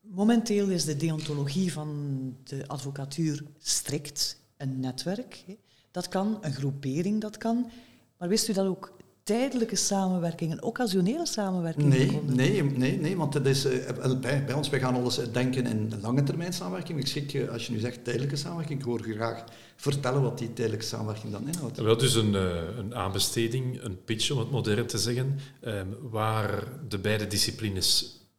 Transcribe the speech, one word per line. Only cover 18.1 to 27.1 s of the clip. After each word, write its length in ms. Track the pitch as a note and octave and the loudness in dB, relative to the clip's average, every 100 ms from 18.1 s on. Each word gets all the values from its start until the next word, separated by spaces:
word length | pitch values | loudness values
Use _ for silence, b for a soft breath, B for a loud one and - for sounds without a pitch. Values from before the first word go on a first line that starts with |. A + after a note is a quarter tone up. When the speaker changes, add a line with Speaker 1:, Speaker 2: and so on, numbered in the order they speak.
| A#2+ C#3 C#3+ | -2 0 -2
Speaker 2:
samenwerking, 420 | E3+ E3+ D#3 C#3+ | -4 -6 -4 -4
ik 60 | |
hoor 160 | A#2 A#2 | -4 -4
graag 420 | A2 G#2+ A#2 A2+ - B B B | -4 -2 -2 -4 -10 B B B
vertellen 460 | C#3+ C#3 B2 C3+ | -2 0 2 2
wat 160 | B2+ G#2+ | 2 0
die 140 | A2+ | -6
tijdelijke 340 | A2 A2+ G#2 - | 0 0 0 -4
samenwerking 460 | A#2 G#2+ G#2+ - | -4 -4 -4 -6
dan 140 | G#2 A#2+ | -6 -4
inhoudt. 280 | E3+ C3 - | -4 -6 0
Speaker 3:
Wel, 180 | A2 A2+ | 4 6
dus 160 | C3 | 6
een, 200 | A2 G#2+ | 6 6
eh, 420 | G2 F#2 E2+ E2 B2 | 4 4 0 -2 -4
een 160 | G2+ | -6
aanbesteding, 880 | B2 F#2+ G2+ - - A2+ B2+ B2+ B2 | -2 -2 0 0 2 0 0 -2 -4
een 220 | - F2+ | -6 -8
pitch, 260 | - G#2+ - | -4 -2 0
om 80 | A#2+ | 0
het 120 | A2 | 0
modern 360 | B2+ G#2+ G#2 A#2 | 0 2 2 2
te 120 | G#2+ | 0
zeggen, 400 | G#2+ A#2+ C3 C#3 B B | 0 0 0 -2 B B
ehm, 260 | A#2+ G#2 F#2 A2 C3+ | -6 -6 -6 -8 -6
waar 580 | G#2+ A2 A2 G2+ G2 - - G#2+ | 0 2 2 0 -2 -6 -10 -6
de 100 | G2+ | -2
beide 280 | G2+ | 2